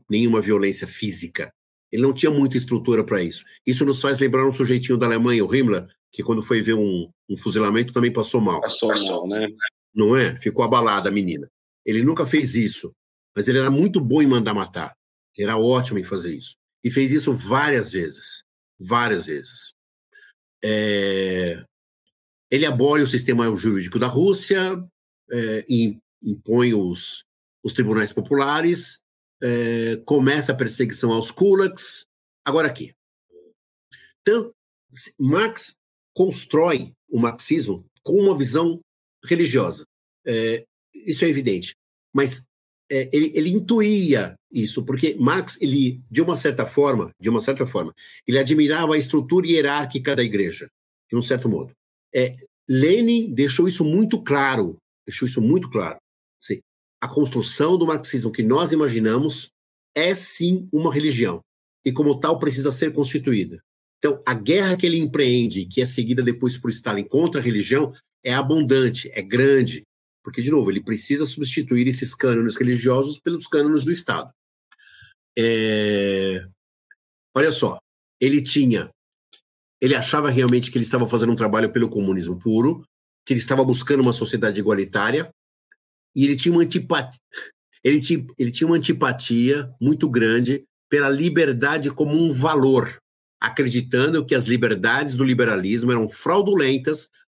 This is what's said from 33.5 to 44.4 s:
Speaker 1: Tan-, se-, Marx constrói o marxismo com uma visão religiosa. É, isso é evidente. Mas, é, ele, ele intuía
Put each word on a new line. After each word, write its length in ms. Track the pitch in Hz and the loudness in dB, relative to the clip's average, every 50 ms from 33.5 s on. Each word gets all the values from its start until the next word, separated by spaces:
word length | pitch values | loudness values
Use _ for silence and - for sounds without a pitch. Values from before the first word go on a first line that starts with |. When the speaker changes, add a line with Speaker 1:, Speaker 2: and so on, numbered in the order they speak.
| _ _ _ _ _ _ _ _ - - - _ _ _ - | _ _ _ _ _ _ _ _ -20 -20 -20 _ _ _ 0
Speaker 1:
Tan-, 260 | 196 214 233 220 233 - _ _ _ _ _ _ _ | 2 2 2 0 -4 -10 _ _ _ _ _ _ _
se-, 240 | - - - - - - | -10 -8 -8 -8 -4 -2
Marx 560 | 139 131 151 185 220 220 226 - - - - _ _ _ _ _ _ _ - | 0 0 2 2 0 -2 -4 -6 -10 -10 -12 _ _ _ _ _ _ _ 0
constrói 800 | - 185 190 - - - - - 156 165 175 156 123 - - - _ _ - | 0 0 0 0 -2 -4 0 2 2 2 2 2 -2 -4 -8 -18 _ _ -6
o 100 | - 120 | -2 0
marxismo 640 | 117 120 117 - - - 151 170 - - 95 90 - _ _ _ | 0 0 -2 -4 -4 -2 -2 -2 -2 -4 -6 -8 -10 _ _ _
com 180 | - - 175 202 | -4 0 2 4
uma 160 | 196 196 180 | 4 4 4
visão 440 | 139 139 117 120 156 170 170 170 170 - _ _ _ _ _ _ _ - | 2 0 0 0 0 0 0 -2 -4 -10 _ _ _ _ _ _ _ -4
religiosa. 600 | - 175 165 170 139 123 127 98 85 82 - - _ _ _ _ _ _ _ - | 0 0 2 2 2 2 2 0 0 -4 -8 -14 _ _ _ _ _ _ _ -6
É, 380 | - 117 113 113 113 113 117 117 _ _ _ _ _ - | -4 -2 -2 0 -2 -2 -4 -6 _ _ _ _ _ -20
isso 300 | - - 208 151 - 175 | -10 -6 -4 -2 0 2
é 40 | 170 | 0
evidente. 460 | 147 139 127 120 98 90 90 - - _ _ _ _ _ _ _ - | 0 0 0 -2 -2 -4 -6 -10 -16 _ _ _ _ _ _ _ 0
Mas, 300 | 135 139 131 127 - - _ _ _ _ _ _ _ _ - | 0 0 0 -2 -6 -12 _ _ _ _ _ _ _ _ -4
é, 180 | 143 135 131 127 | -4 -4 -2 0
ele, 200 | - 147 156 156 - | 2 2 2 2 0
ele 160 | - 156 175 | 0 0 0
intuía 840 | 180 214 180 - 233 226 214 208 214 202 185 160 135 113 98 87 90 - | 0 0 0 0 2 2 2 2 2 2 2 2 2 2 0 -2 -8 -16